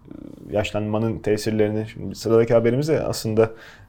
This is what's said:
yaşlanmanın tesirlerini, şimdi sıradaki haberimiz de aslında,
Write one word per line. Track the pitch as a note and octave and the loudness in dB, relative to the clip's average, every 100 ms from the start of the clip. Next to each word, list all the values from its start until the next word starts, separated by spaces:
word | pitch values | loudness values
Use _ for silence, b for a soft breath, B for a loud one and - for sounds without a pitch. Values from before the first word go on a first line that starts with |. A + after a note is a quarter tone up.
| - - - - - | -18 -18 -18 -18 -6
yaşlanmanın | F2+ G2 G#2 G#2+ G#2+ A2+ E2 | -4 -2 -4 -2 -2 -2 -2
tesirlerini, | - G#2 A#2 A2 G#2 G#2+ A2 | -2 -2 0 0 0 0 -6
şimdi | A2+ G2 - | -8 -10 -6
sıradaki | A2 A2+ A#2 | 2 4 6
haberimiz | A#2 A2+ B2 D3+ | 4 4 0 0
de | C3+ | 0
aslında, | - A2+ A2+ G#2+ A2 - B B | -2 -4 -2 2 2 0 B B